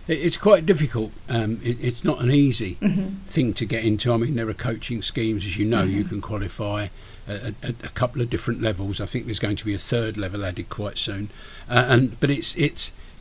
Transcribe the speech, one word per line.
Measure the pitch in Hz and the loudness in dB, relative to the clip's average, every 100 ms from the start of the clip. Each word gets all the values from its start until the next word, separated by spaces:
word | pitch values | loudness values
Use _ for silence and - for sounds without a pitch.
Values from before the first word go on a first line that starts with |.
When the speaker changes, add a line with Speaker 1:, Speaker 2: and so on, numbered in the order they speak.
| - | -4
Speaker 1:
it, | 160 | 0
it's | 165 - | 2 4
quite | 202 190 160 | 8 8 8
difficult. | 170 147 120 110 - - | 4 4 0 -4 -6 -2
Um, | 117 107 113 | 0 2 0
it, | 117 123 | -2 0
it's | 127 120 | -2 0
not | - 147 | 0 2
an | 123 | 4
easy | 143 139 - 104 85 | 6 4 2 -4 0
Speaker 2:
Mm-hmm. | 202 190 190 - - | 2 2 0 -6 -4
Speaker 1:
thing | - 123 | 0 2
to | - 107 | 0 -2
get | 113 | 0
into. | 113 107 123 | 2 2 2
I | 117 | 2
mean, | 117 131 | 2 0
there | 110 | -2
are | |
coaching | 104 120 113 - 120 | -2 -4 -4 -4 -4
schemes, | - - 113 107 | -4 -2 0 0
as | 98 87 | -2 0
you | 104 | 2
know, | 113 | 4
you | 98 98 | 4 2
Speaker 2:
Mm-hmm. | 95 | 0
Speaker 1:
can | 104 | -4
qualify | - 104 98 - 104 104 101 - - - - | -4 -4 -4 -4 -4 -2 -4 -8 -18 -16 -10
at, | 101 | -8
at, | 113 104 | -8 -8
at | - 120 | -8 -8
a | - | -8
couple | - 127 - | 0 0 0
of | 120 | -2
different | 113 - 117 | 0 -2 -2
levels. | 110 92 98 98 | 0 0 -2 -4
I | 101 | -4
think | 127 120 | -4 -4
there's | 104 | -4
going | 107 101 | -2 -2
to | |
be | 107 | -2
a | 101 | -4
third | - 120 113 104 | 0 0 0 -2
level | 95 101 | -4 -4
added | 98 90 92 | -6 -6 -8
quite | - 104 - | -6 -6 -4
soon. | - 101 101 - - - - | -4 -4 -6 -10 -16 -16 0
Uh, | 123 127 | 2 6
and | 127 131 - | 6 4 2
but | 139 | 0
it's, | 139 - - | 0 -2 0
it's | 143 - - - - - | 0 0 -6 -6 -18 -18